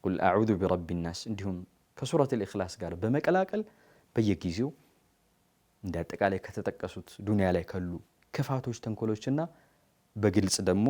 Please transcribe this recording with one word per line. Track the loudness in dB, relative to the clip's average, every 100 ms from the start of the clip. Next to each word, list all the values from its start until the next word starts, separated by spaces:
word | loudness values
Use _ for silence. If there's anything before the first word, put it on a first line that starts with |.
ቁል | 0 2
አዑዙ | 4 6 4 2
ቢረቢ | 2 0 -2 -4
ናስ | -4 -8 -8
እንዲሁም | -6 -6 -6 -10 _ _ -10
ከሱረቱል | -2 2 2 0
ኢኽላስ | -2 -4 -6 -6
ጋር | -8 -4
በመቀላቀል | 0 2 2 2 2 -4 -6 _ _ _ _ 0
በየጊዜው | 2 0 -2 -2 -4 -6 _ _ _ _ _ _ _ _ _ _
እንደ | -6 -4
አጠቃላይ | -6 0 2 0
ከተጠቀሱት | -6 -6 -6 -6 -10 -10 -16 -10
ዱንያ | 0 4 4
ላይ | 2
ካሉ | 0 -6 -6 -8 -12 _ _
ክፋቶች፣ | -6 -2 -2 -4 -8
ተንኮሎችና | -8 -4 -2 -2 -2 -2 -2 -10 _ _ _ _ _ 2
በግልጽ | 4 4 2 0
ደግሞ | 2 4 2